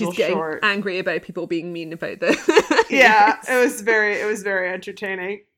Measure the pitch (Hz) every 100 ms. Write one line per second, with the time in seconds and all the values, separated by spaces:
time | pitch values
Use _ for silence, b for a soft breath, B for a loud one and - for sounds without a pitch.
0 | 185 180 165 175 160 151 208 202 202 185
1 | 185 160 - 180 170 170 175 170 160 165
2 | - 185 - - - 311 - 381 453 277
3 | 240 214 208 220 - 254 240 240 208 220
4 | 208 202 214 214 196 190 180 185 202 196
5 | 202 190 185 202 _